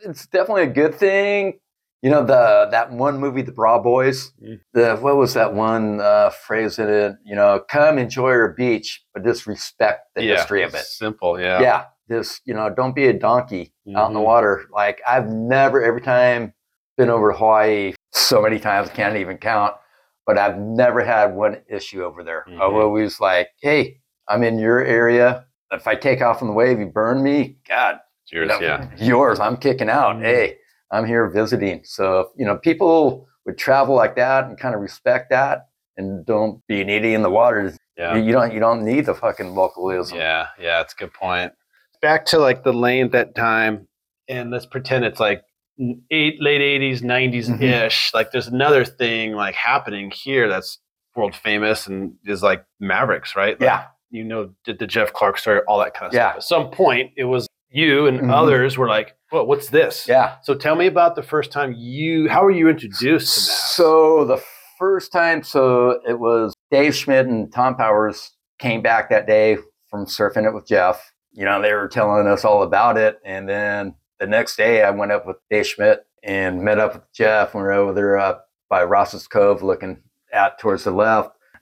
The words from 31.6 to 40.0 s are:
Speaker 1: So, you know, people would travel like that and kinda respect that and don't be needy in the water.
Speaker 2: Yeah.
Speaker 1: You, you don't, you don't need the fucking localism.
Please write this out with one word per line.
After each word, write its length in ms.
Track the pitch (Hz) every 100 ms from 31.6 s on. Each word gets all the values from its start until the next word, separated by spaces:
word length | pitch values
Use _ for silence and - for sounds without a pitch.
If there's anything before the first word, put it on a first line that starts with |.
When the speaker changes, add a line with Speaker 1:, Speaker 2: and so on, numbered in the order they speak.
| 98 82
Speaker 1:
So, 480 | - - 95 92 92 -
you 100 | 110
know, 120 | 104
people 680 | 165 160 185 165 139 - - _ -
would 120 | -
travel 380 | - 135 135 131
like 200 | 110 -
that 280 | 123 135 131
and 140 | 107
kinda 180 | 131 107
respect 520 | 98 - 123 123 120
that 380 | 107 139 143 - _ _ -
and 280 | 98 98 82
don't 360 | 107 110 - -
be 160 | 104
needy 300 | 98 107 113
in 80 | 110
the 80 | 101
water. 440 | 104 120 110 95 78 _ -
Speaker 2:
Yeah. 180 | 85 110
Speaker 1:
You, 80 |
you 80 | 110
don't, 200 | 127 117
you 60 | 110
don't 240 | 113 117
need 220 | 110 135 123
the 80 | -
fucking 400 | 113 - 95 95
localism. 640 | 92 - 92 92